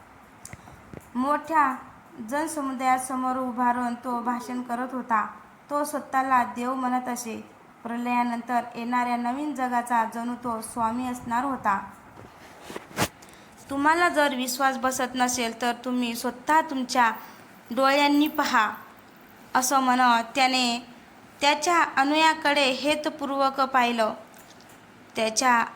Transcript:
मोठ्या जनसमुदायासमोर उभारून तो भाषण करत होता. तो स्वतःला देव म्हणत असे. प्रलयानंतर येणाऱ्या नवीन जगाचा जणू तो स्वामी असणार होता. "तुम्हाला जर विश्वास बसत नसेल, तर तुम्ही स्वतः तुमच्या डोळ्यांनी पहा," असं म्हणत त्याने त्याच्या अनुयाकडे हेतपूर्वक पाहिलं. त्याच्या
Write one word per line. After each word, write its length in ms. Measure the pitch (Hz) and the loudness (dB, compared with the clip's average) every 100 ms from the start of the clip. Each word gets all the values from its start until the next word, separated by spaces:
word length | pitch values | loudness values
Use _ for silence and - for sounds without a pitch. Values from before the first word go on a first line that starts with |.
| - - - - - - - - - - - | -20 -20 -20 -20 -20 -18 -20 -20 -20 -20 -10
मोठ्या 600 | 240 262 294 294 320 277 254 - - - - 220 | -4 -2 -2 0 2 2 0 -10 -20 -20 -14 -6
जनसमुदायासमोर 1040 | 277 311 311 269 262 262 254 254 262 254 254 | -4 -4 -4 -6 -2 0 0 0 -4 -2 -2
उभारून 580 | 254 233 247 240 240 | -4 0 0 0 -2
तो 280 | 240 254 240 | -4 -4 -4
भाषण 400 | 233 240 - 247 | -4 -4 -6 -8
करत 260 | 247 240 254 | -6 -6 -4
होता. 340 | 262 233 220 208 - - - - | -8 -2 -2 -2 -8 -20 -20 -6
तो 140 | 285 | -4
स्वतःला 600 | 294 294 - 269 262 254 | -2 -4 -2 -2 2 2
देव 300 | 233 208 247 | 2 -2 -4
म्हणत 340 | 262 254 254 247 | -2 -2 -2 -2
असे. 420 | 240 226 214 214 - - - | -6 -8 -10 -12 -20 -20 -16
प्रलयानंतर 760 | 226 240 240 240 240 233 233 240 233 | -10 -6 -2 0 0 -2 -2 -2 -2
येणाऱ्या 420 | - 233 247 247 240 | -8 -4 -2 0 -2
नवीन 380 | 240 262 302 | -2 -2 -4
जगाचा 500 | 262 254 240 240 240 220 | -4 -2 -2 0 0 0
जणू 200 | 226 240 | -4 -6
तो 260 | 240 247 226 | -6 -6 -6
स्वामी 460 | 220 - 226 240 254 | -6 -2 -2 -2 -4
असणार 380 | 247 - 233 | -6 -4 -2
होता. 360 | 277 254 214 196 - - - - - - - - - - - - - - - - - - - | -2 -2 -2 -2 -4 -16 -20 -20 -20 -20 -20 -20 -16 -16 -12 -4 -4 -6 -20 -20 -20 -20 -8
"तुम्हाला 380 | 277 285 330 349 | 0 2 4 4
जर 260 | 285 294 | 4 2
विश्वास 440 | 262 254 254 269 254 | 2 -4 0 0 0
बसत 360 | 254 262 247 | -2 -2 -2
नसेल, 480 | 254 247 247 233 226 | 0 0 0 -2 -2
तर 100 | 247 240 | -4 -2
तुम्ही 300 | 254 247 240 | -2 -2 -2
स्वतः 460 | 233 254 247 - 311 | -2 -4 -4 2 2
तुमच्या 500 | 311 269 254 254 226 220 - - - - - 240 | 2 -2 -2 2 2 0 -10 -20 -20 -20 -8 2
डोळ्यांनी 520 | 269 277 285 294 302 | 4 4 6 4 4
पहा," 420 | 302 277 254 214 - - - - - - - - | 2 2 2 2 -2 -14 -20 -20 -20 -20 -20 -2
असं 260 | 269 254 277 | 0 2 2
म्हणत 440 | 262 247 254 233 226 | 4 4 6 4 2
त्याने 520 | 277 262 262 247 233 - - - - - - | 2 2 4 2 -2 -6 -18 -20 -20 -20 0
त्याच्या 440 | 285 302 311 339 311 - | 2 2 4 4 2 2
अनुयाकडे 680 | 277 302 320 311 302 294 | 2 4 4 4 2 2
हेतपूर्वक 960 | 269 254 277 302 302 302 285 277 269 269 | 2 2 0 0 -2 -4 -4 0 0 2
पाहिलं. 540 | 262 262 240 240 220 - - - - - - - - - - - | 2 2 2 2 -2 -4 -12 -20 -20 -20 -20 -20 -20 -20 -12 -4
त्याच्या 480 | 220 220 262 240 226 | -2 2 4 4 2